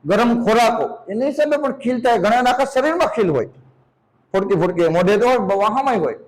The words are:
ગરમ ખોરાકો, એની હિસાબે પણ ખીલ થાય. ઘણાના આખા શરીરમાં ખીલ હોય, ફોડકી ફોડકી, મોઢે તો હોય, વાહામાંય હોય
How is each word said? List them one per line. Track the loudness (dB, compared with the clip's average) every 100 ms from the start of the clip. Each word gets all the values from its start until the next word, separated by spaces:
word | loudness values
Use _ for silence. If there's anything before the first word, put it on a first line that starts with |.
| 0
ગરમ | 0 2 0 2
ખોરાકો, | 4 2 0 -6 -8 -10
એની | -4 -4
હિસાબે | 0 0 0
પણ | -2
ખીલ | -4 -4 -2
થાય. | 0 2
ઘણાના | 2 2 2
આખા | 0 0
શરીરમાં | 0 0 0 -2
ખીલ | 0 0
હોય, | 0 -4 -10 -20 _ _ _ _ _ _
ફોડકી | -4 0 0
ફોડકી, | 0 0 0
મોઢે | 2 2 2
તો | 2
હોય, | 0
વાહામાંય | 0 0 0 0 -2 -2
હોય | -2 -6